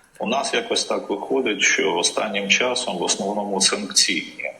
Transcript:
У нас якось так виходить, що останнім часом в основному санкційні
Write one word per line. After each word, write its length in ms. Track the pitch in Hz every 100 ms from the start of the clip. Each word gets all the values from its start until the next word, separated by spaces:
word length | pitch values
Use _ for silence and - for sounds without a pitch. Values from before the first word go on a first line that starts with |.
| _ -
У 80 | 101
нас 260 | 135 139
якось 320 | 123 - - -
так 240 | 104 -
виходить, 520 | - - 135 127 101
що 340 | - - - 87
останнім 520 | 90 - 107 101 98
часом 500 | - 127 123 - 92
в 60 |
основному 580 | 87 - 101 104 101 98
санкційні 920 | - 104 92 - - 82 - - -